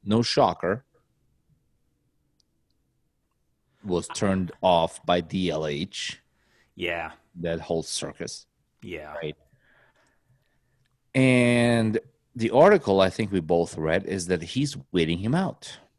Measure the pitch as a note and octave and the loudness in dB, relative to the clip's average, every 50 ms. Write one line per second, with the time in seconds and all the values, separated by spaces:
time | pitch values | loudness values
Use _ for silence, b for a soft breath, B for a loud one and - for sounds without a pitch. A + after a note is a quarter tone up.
0 | _ G2+ G#2+ A2+ A#2 - - D3+ C3 F#2+ F2 - - F2 G2+ C3+ _ _ _ _ | _ 2 2 2 2 2 2 2 2 2 2 -2 -2 -4 -4 -4 _ _ _ _
1 | _ _ _ _ _ _ _ _ _ _ _ _ _ _ _ _ _ _ _ _ | _ _ _ _ _ _ _ _ _ _ _ _ _ _ _ _ _ _ _ _
2 | _ _ _ _ _ _ _ _ _ _ _ _ _ _ _ _ _ _ _ _ | _ _ _ _ _ _ _ _ _ _ _ _ _ _ _ _ _ _ _ _
3 | _ _ _ _ _ _ _ _ _ _ _ _ _ _ _ _ - G#2 F2 E2+ | _ _ _ _ _ _ _ _ _ _ _ _ _ _ _ _ -6 -2 -2 -2
4 | E2 - - - G#2+ G2 F#2+ F#2+ F#2 E2 - _ - F#2 F2 E2+ E2 E2 - - | -2 -4 -6 -2 -2 0 0 0 -2 -6 -8 _ 2 4 4 4 2 0 -4 -10
5 | - - F2+ F2+ E2 D#2+ F2 F#2 F#2 E2+ D2+ D#2 D#2 D#2 D2 D2 F2+ - - - | -2 0 0 0 0 -2 -4 -2 -2 -2 -2 -2 -4 -4 -4 -6 -6 -8 -8 -10
6 | - - - - _ _ _ _ _ _ _ _ _ _ _ - F2 F2 E2+ E2+ | -10 -10 -12 -14 _ _ _ _ _ _ _ _ _ _ _ -8 -6 -6 -4 -6
7 | D#2+ D#2 - _ _ _ _ F2 E2+ E2+ E2 E2 D#2+ - E2+ E2 D#2+ - - - | -8 -10 -12 _ _ _ _ -8 -6 -6 -6 -6 -4 -4 -4 -4 -4 -6 -8 -8
8 | - D2 - _ - - - - - _ _ _ _ _ _ _ - G2 F2 D#2 | -8 -10 -10 _ -12 -12 -12 -16 -20 _ _ _ _ _ _ _ -16 -14 -14 -14
9 | D2+ D2+ D2+ E2 E2 D2+ D2 _ _ _ _ _ _ _ _ _ _ _ _ _ | -14 -14 -12 -10 -10 -10 -10 _ _ _ _ _ _ _ _ _ _ _ _ _
10 | _ _ _ _ _ _ _ _ _ _ _ _ _ _ _ _ _ _ _ _ | _ _ _ _ _ _ _ _ _ _ _ _ _ _ _ _ _ _ _ _
11 | _ _ _ C3 C3 C3 B2+ B2 A#2+ A#2+ A#2+ A#2+ A#2+ A#2+ A#2 A#2 A2+ G#2+ G#2 A2+ | _ _ _ 4 4 6 6 4 4 4 4 4 4 4 2 2 2 0 -2 -4
12 | - - _ _ _ _ _ B2 A2+ - - C3 D#3+ G3+ G#3+ F3+ - G#2 G2 F#2+ | -6 -8 _ _ _ _ _ -4 -4 2 6 6 8 8 8 6 4 2 4 4
13 | F#2+ F#2+ - - A2+ G2 G2 F#2 E2 D#2 F2 E2+ E2+ E2 - D#2+ D#2 D#2+ E2 F#2+ | 4 4 2 -2 -4 -2 -2 -4 0 0 0 0 0 -2 -4 -4 -2 0 0 0
14 | F#2+ - F#2+ G2 E2+ F2 F#2 E2+ E2+ F2 - B2+ C#3+ C#3 - C#2+ - _ - F2+ | -2 -4 -6 -6 -2 -2 -2 -2 -2 -6 -4 -4 -4 -4 -6 -12 -14 _ 0 0
15 | E2 D#2 E2+ E2+ G2 A2+ C#3 F3+ F#3+ E3 - _ - - - - _ _ _ | 0 0 -2 -4 -2 -2 0 0 -2 -4 -6 _ -18 -20 -20 -20 _ _ _